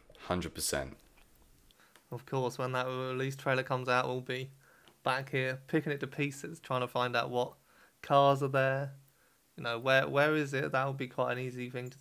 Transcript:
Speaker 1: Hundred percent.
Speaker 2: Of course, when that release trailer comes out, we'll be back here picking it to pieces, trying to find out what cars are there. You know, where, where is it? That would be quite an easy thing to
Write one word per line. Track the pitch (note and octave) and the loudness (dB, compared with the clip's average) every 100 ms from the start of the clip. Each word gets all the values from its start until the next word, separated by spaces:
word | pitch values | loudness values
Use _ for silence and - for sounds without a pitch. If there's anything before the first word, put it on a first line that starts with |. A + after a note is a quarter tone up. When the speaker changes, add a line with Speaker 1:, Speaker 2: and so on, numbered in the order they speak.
| - - - | -20 -16 -2
Speaker 1:
Hundred | F2+ E2 | -2 -2
percent. | - - C#2+ C2+ - - - - - - - _ _ _ - _ | -4 -2 -2 -4 -10 -20 -20 -20 -20 -20 -20 _ _ _ -20 _
Speaker 2:
Of | A#2+ | -14
course, | - C3+ B2 C3+ | -6 -2 -2 -2
when | B2+ | -4
that | B2+ B2+ | -2 -2
release | B2+ C3 B2+ C3+ | -4 -4 -2 -4
trailer | C3+ C#3+ C3 | -2 0 0
comes | C3 C3 B2+ | 0 -2 2
out, | B2 B2+ | 2 2
we'll | B2+ | -2
be | B2+ B2+ C3 - - - - _ | -4 -6 -8 -14 -20 -20 -20 _
back | - B2+ C3+ | -2 -2 -2
here | C3+ C3 C3 - | -2 -2 -4 -2
picking | D#3+ D3+ | 0 0
it | C#3+ | -4
to | C#3 | -6
pieces, | - C#3+ C#3 C#3+ E3 | -4 -4 -4 -12 -14
trying | - B2+ | -4 -2
to | B2 | 0
find | B2 B2 A#2+ | 0 0 0
out | B2+ | 0
what | B2 B2 - _ - - _ | 0 -2 -6 _ -20 -20 _
cars | - C#3+ C#3 C#3 | 4 6 8 6
are | C#3 | 2
there. | C3+ C3+ C3+ C#3 - - _ _ _ _ - | 2 2 0 -4 -10 -20 _ _ _ _ -8
You | |
know, | A#2+ A#2 | -4 -2
where, | C3 C3+ D3 | 4 4 6
where | C#3 D3 D#3 | 4 4 4
is | C#3+ | 0
it? | C3+ D3+ | -2 0
That | C3+ C3+ | 0 0
would | C3+ | -2
be | B2 | -6
quite | - B2 | -2 0
an | B2 | 0
easy | B2+ B2 B2 | -4 -6 -8
thing | B2 B2 | -8 -10
to | - | -12